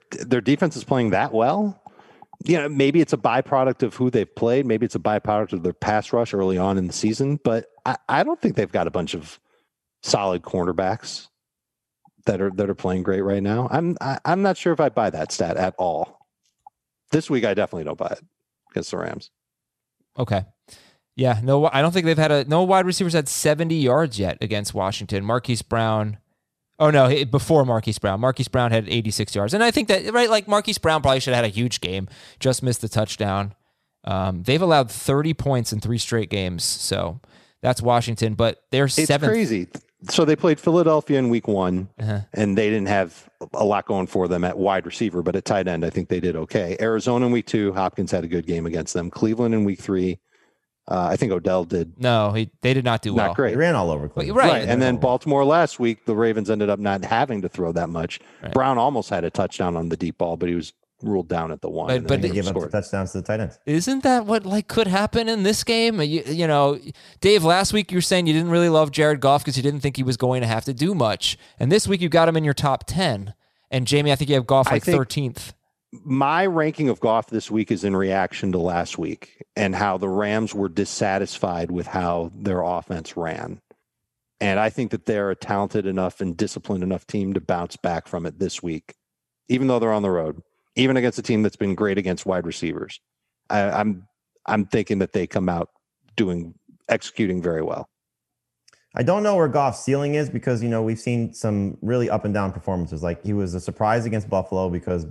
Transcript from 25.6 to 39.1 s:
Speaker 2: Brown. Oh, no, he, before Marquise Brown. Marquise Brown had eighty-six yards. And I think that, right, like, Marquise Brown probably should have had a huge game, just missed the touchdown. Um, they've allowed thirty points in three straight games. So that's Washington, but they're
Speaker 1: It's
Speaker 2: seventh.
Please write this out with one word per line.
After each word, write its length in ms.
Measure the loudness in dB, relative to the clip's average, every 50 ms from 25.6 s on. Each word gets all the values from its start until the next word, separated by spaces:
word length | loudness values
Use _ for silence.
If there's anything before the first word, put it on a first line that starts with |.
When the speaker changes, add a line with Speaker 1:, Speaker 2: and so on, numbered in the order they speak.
Speaker 2:
Brown. 560 | -4 -2 0 0 2 2 0 0 -2 -2 -6 -10 _ _ _ _ _ _ _ _ _ _ _ 2
Oh, 100 | 4 6
no, 200 | 8 8 6 6
he, 160 | 4 2 0
before 400 | 0 0 0 2 4 4 4 6
Marquise 340 | 4 2 0 0 -2 -2 -2
Brown. 220 | 0 0 0 2
Marquise 260 | 2 0 0 0 -2
Brown 240 | -2 0 2 2 4
had 160 | 2 2 2
eighty-six 480 | 0 -2 -2 -2 -2 -2 -2 -4 -2 -2
yards. 180 | -2 -2 0 2
And 80 | 2
I 100 | 2 2
think 180 | 2 2 2 2
that, 220 | 2 2 2 0 2
right, 160 | 2 4 4
like, 180 | 2 2 2
Marquise 300 | 2 0 0 2 0 -2
Brown 240 | 0 2 2 2 4
probably 180 | 4 4 2 2
should 140 | 2 2 2
have 100 | 2 2
had 80 | 0
a 20 | 0
huge 280 | 0 -2 -2 -2 -4
game, 260 | -4 -4 -4 -4 -6 -8 -10 -18 -20 -20 -8 -2
just 240 | 0 0 0 0 0
missed 160 | -2 -2 -2
the 60 | -4
touchdown. 680 | -2 0 0 -2 -2 -2 -4 -2 -2 0 -2 -2 -4 -8 _ _ _ _ _ _ _ _ _ -6
Um, 380 | -4 -2 -2 -2 -2 -4 -2 0
they've 180 | 0 0 2
allowed 280 | 4 4 4 4 2 0
thirty 440 | -4 -6 -2 0 0 2 2 0 -2
points 400 | -2 -2 0 0 0 0 -2 -4
in 80 | -4
three 160 | -2 -2 -2
straight 320 | -2 -2 -2 -2 -2 -2 -2
games. 340 | -2 -2 -2 -2 -4 -4 -4
So 560 | -4 -4 -4 -4 -4 -2 -2 -4 -4 -8 -10 -16 _ _ _ _ _ _ _
that's 200 | -2 0 0 0
Washington, 520 | 2 2 2 2 2 0 -2 -2 -2 0 0
but 300 | 2 0 0 0 -4 _ 0
they're 140 | 2 2 2
Speaker 1:
It's 100 | 2 2
Speaker 2:
seventh. 360 | 2 2 2